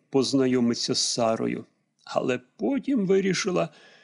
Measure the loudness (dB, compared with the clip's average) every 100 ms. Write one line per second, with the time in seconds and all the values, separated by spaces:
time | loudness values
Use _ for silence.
0 | _ 0 2 2 2 2 2 0 -2 -2
1 | -2 0 0 0 -2 -4 -10 _ _ _
2 | -6 -4 -2 -4 -6 -6 -4 -4 -2 -2
3 | 0 0 0 0 0 2 -2 -6 -20 -20